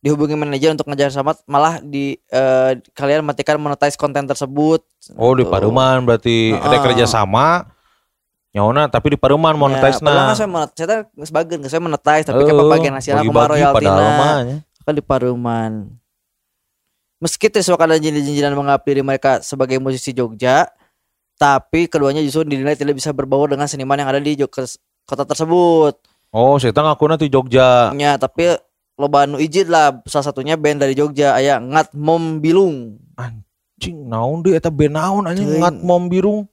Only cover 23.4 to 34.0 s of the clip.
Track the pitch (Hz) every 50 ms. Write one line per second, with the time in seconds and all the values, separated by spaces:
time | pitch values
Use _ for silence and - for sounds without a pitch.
23.4 | 147 147 143 135 147 143 - 139 131 135 139 143 143 135 139 139 143 151 151 139
24.4 | 143 - - - 131 120 - _ _ _ _ _ _ - - 127 139 135 147 -
25.4 | 160 160 170 180 175 170 165 160 156 147 - _ _ _ _ _ _ _ - 110
26.4 | 120 135 143 143 127 120 98 147 151 156 147 - 151 151 160 151 156 143 131 135
27.4 | 127 127 117 135 127 127 123 123 120 101 101 143 143 147 143 139 - 127 _ -
28.4 | 170 175 165 - _ _ _ _ _ _ _ - 143 143 147 143 143 139 147 139
29.4 | 151 160 147 190 190 165 170 160 156 - - 120 _ - - 147 135 147 135 135
30.4 | 131 151 160 160 151 151 147 147 143 135 135 135 147 147 143 139 147 170 - 127
31.4 | 135 143 139 117 117 127 139 156 151 - - 147 151 156 165 170 165 160 160 156
32.4 | 151 160 170 190 196 180 151 131 120 113 104 117 _ _ _ - 123 120 113 110
33.4 | 98 _ _ _ _ _ _ _ - 180 170 151